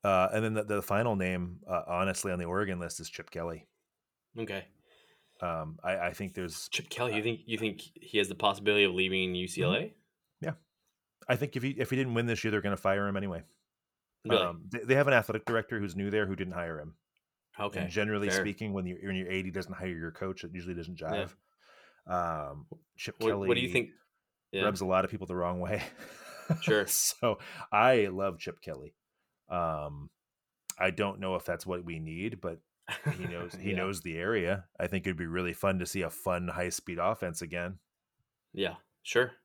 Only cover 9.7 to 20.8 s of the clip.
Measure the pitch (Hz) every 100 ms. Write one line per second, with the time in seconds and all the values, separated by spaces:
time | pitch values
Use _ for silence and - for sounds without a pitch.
9.7 | 98 170 - _ _ _ _ 156 160 _
10.7 | _ _ _ _ _ - 127 147 131 131
11.7 | 135 127 131 127 117 120 110 113 104 101
12.7 | 98 98 98 101 98 98 85 - _ _
13.7 | _ _ _ _ _ 107 110 90 85 98
14.7 | 117 110 131 143 127 107 107 - 113 104
15.7 | 113 101 87 98 107 98 95 90 87 85
16.7 | 78 76 - _ _ _ _ _ - 104
17.7 | 95 92 95 104 104 101 95 95 95 110
18.7 | 98 90 90 98 95 92 95 92 92 85
19.7 | 92 92 85 82 82 95 92 85 90 87
20.7 | 87